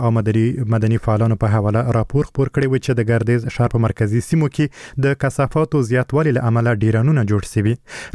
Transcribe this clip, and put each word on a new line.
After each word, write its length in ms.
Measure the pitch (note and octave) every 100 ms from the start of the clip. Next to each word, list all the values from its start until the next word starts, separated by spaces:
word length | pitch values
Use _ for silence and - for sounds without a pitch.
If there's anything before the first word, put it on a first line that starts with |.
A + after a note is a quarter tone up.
| A#2+
او 60 | A2+
مدني، 260 | G#2+ A2 A2+ C3 A2
مدني 260 | A2+ A2 A2+ -
فعالانو 300 | G#2+ A2+ A2
په 140 | A2 G#2+
حواله 400 | G#2 A2 B2 A#2
راپور 320 | G#2 C#3 D3
خپور 220 | - C3 -
کړی 100 | C3+
و 100 | C3
چې 140 | - A#2+
د 80 | A2
ګردیز 400 | A#2 G#2+ A#2+ A2 -
ښار 180 | A#2+
په 100 | A#2 A2
مرکزي 340 | - G#2+ A#2 -
سیمو 200 | D#3+ D3
کې 500 | - D3 - - - C#3
د 120 | C3+ C3+
کثافاتو 580 | - C3+ D#3 D#3 D3+ A2+
زیاتوالي 440 | B2+ B2+ C#3+ D#3 A#2+
له 140 | A#2
امله 220 | A#2 A#2 G#2+ A2
ډیرانونه 420 | A2 C3 D3+ G#2
جوړ 180 | G#2 -
سوي. 240 | A2+ G#2 A#2+ - - -